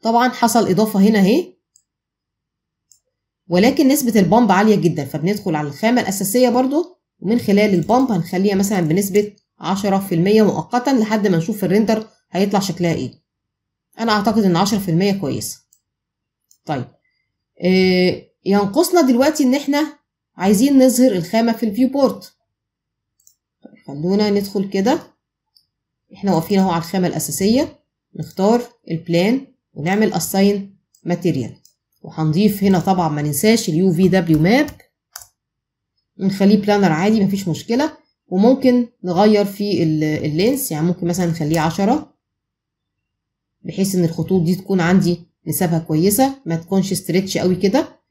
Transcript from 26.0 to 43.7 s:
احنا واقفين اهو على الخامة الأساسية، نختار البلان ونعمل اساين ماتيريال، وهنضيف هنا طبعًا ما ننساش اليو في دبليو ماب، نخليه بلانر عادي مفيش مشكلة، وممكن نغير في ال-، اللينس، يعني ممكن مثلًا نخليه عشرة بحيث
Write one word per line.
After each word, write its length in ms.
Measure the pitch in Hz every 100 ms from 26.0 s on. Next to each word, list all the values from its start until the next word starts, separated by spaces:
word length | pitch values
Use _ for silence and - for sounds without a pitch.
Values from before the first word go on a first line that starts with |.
| _
احنا 220 | - 202 170
واقفين 240 | 165 196
اهو 100 | 190
على 80 | 170
الخامة 260 | 165 196 180
الأساسية، 720 | - - 156 190 240 311 - _ _ _ -
نختار 460 | 156 - 190 240 240 _ -
البلان 560 | 165 - 170 190 262 - _ _
ونعمل 400 | - 151 202 220
اساين 640 | 170 160 190 196 202 196 _ _ _
ماتيريال، 540 | 165 175 180 139 113 - _ _ _ _
وهنضيف 640 | - - 156 156 208 208
هنا 160 | 196 190
طبعًا 300 | 180 185 165
ما 120 | 147
ننساش 480 | 147 143 214 226 226
اليو 240 | 156 190
في 140 | 160 185
دبليو 320 | 185 170 156
ماب، 300 | 165 247 302 - _ _ _ - - _ _ _ _ _ _ _ _ _
نخليه 420 | 190 196 196 208
بلانر 300 | 202 202 190
عادي 320 | 156 196 220
مفيش 240 | 202 196 -
مشكلة، 500 | 156 - 240 302 - _ _ _
وممكن 600 | 185 220 262 262 247 233 _
نغير 420 | 180 170 214 214 202
في 380 | - 202 170
ال-، 200 | 165 156 156 151 156
اللينس، 460 | 151 208 269 -
يعني 140 | 151 165
ممكن 200 | 175 170
مثلًا 180 | 175 175
نخليه 340 | 165 151 165
عشرة 540 | 156 160 196 277 - _ _ _ _ _ _ _ _ _ _ _ _ _ _ _
بحيث 340 | -